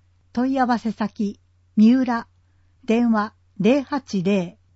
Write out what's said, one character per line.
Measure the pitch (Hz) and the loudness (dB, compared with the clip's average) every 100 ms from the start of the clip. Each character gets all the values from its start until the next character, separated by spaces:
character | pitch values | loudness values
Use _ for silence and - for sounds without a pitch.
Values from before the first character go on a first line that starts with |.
| _ _ _ | _ _ _
問 | 226 262 | -6 -4
い | 269 | -2
合 | |
わ | 247 233 | -2 -2
せ | 226 | -4
先、 | - 214 - 202 - _ _ _ - | -4 -6 -4 -8 -8 _ _ _ 4
三 | 220 254 | 4 4
浦。 | 254 233 - _ _ _ _ _ | 0 -6 -8 _ _ _ _ _
電 | - 226 240 | -4 0 2
話、 | 220 214 _ _ - | 0 -2 _ _ -2
零 | 196 285 | 0 2
八 | 254 277 - 196 | -2 -8 -6 -4
零 | 175 202 175 - _ | -2 -2 -4 -12 _